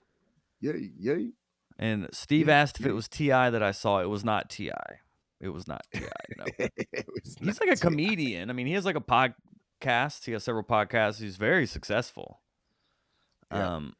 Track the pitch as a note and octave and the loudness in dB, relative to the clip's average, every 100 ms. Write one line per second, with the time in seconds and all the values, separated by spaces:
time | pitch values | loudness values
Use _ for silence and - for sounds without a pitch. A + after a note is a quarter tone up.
0 | _ _ _ _ _ _ C3+ D#3+ G#2+ D#2 | _ _ _ _ _ _ -6 -6 -8 -6
1 | G2+ E3 A#3 - _ _ _ - A2 G#2+ | -2 0 -2 -8 _ _ _ -4 -2 -2
2 | F#2 - - D3+ D3+ D3 D3 - C3 G#2+ | -4 -8 2 4 6 6 6 2 -2 -2
3 | A2 - D3 C3 B2+ A#2 G#2 G2+ A2 G2+ | -4 0 4 6 6 4 2 0 2 2
4 | F2+ G#2 A2 G#2 - - D#2 G1+ G1+ - | 2 0 0 0 -2 -8 -8 -8 -10 -16
5 | _ _ _ _ F#2+ D#2 D#2+ C#2 - - | _ _ _ _ -10 -8 -8 -12 -10 -10
6 | - - - - - - - - - - | -8 -10 -12 -10 -8 -4 -6 -6 -8 -8
7 | - - - - E3+ G#3+ G4+ C#4 F3 D3+ | -10 -10 -12 -6 -4 0 2 4 2 2
8 | F#3 G3+ C#3 F2+ G2+ B2 B2 F#3+ F#3+ D3 | 0 0 -2 -4 -6 -4 -2 -2 0 -2
9 | A#2 B2 C3 - _ - _ _ C3 A#2+ | 2 4 4 0 _ -20 _ _ 0 2
10 | C#3+ - - A2 - A2+ G#2 A2 G2+ A#2 | 0 -4 -6 -4 -2 -4 2 2 4 2
11 | G#2+ G#2+ G#2+ F#2 G#2+ F3+ B2 - - G#2+ | 2 0 -8 -2 2 4 2 -2 -2 -2
12 | B2 - G1+ - _ _ _ _ _ _ | -2 -8 -16 -18 _ _ _ _ _ _
13 | _ _ _ _ - G2+ F#2+ E2 D2 - | _ _ _ _ -6 -2 -2 -2 -8 -14